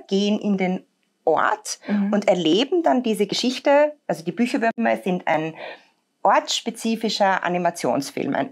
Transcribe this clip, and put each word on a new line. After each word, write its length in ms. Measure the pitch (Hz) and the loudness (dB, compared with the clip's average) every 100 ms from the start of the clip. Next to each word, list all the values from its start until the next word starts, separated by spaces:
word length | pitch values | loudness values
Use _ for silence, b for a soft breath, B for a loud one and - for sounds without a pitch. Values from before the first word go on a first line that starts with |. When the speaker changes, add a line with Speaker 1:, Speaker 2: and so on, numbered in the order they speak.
| - | 0
Speaker 1:
gehen 320 | 196 202 214 | 0 2 0
in 180 | 208 196 | 0 0
den 260 | 180 185 - _ _ _ - | 0 -2 -8 _ _ _ 0
Ort 540 | 151 - - - - - | 2 2 0 -6 -10 -4
Speaker 2:
Mhm. 240 | 208 202 | 0 2
Speaker 1:
und 160 | 208 202 | 0 2
erleben 560 | 185 160 185 277 359 | 2 4 2 2 2
dann 180 | 320 254 | 2 2
diese 240 | 240 202 202 | 0 0 -2
Geschichte. 680 | - 240 254 302 285 302 294 - | -2 -2 -2 2 4 4 0 -6
Also 180 | 165 165 | -6 -4
die 80 | |
Bücherwürmer 640 | 180 240 277 226 226 226 220 | -2 -2 0 -2 0 0 0
sind 220 | 196 180 - | -2 -2 0
ein 260 | 156 160 160 B B B B _ _ | -2 -2 -8 B B B B _ _
ortsspezifischer 1200 | 190 262 294 - 233 226 226 226 220 - 196 190 | 2 2 2 -4 -4 -4 -4 -2 -2 0 2 2
Animationsfilm, 920 | 175 175 175 175 135 120 - - 135 - | 0 0 -2 -2 -2 -2 -4 -6 -4 -2
ein 140 | - | -2